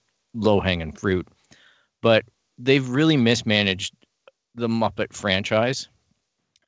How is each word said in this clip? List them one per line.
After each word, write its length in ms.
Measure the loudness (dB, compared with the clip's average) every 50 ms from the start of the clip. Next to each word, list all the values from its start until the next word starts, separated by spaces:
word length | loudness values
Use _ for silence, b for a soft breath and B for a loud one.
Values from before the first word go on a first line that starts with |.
| _ _ _ _ _ _ -8
low-hanging 560 | -2 0 2 2 2 2 0 -2 -4 -4 -10
fruit. 380 | -10 -8 -4 -2 -2 -2 -4 -8 _ _ b b b b b b b b b b b b
But 240 | 2 2 2 2 2 -2 _ _ _ _ _ -6
they've 300 | 0 2 2 2 2 0
really 280 | 0 0 2 2 2
mismanaged 800 | 4 4 2 2 0 0 0 0 2 2 0 -2 -4 -6 -12 -12 _ _ _ _ _ _ _ -20 _ _ _ -12
the 100 | -6 -4
Muppet 460 | -4 -2 -2 -2 -2 -4 -4 -8 -8 -8
franchise, 760 | -6 -4 -2 -2 -2 -2 0 0 0 0 0 -2 -6 -10 -16 _ _ _ _ _ _ _ _ _ _ _ _ _ _ _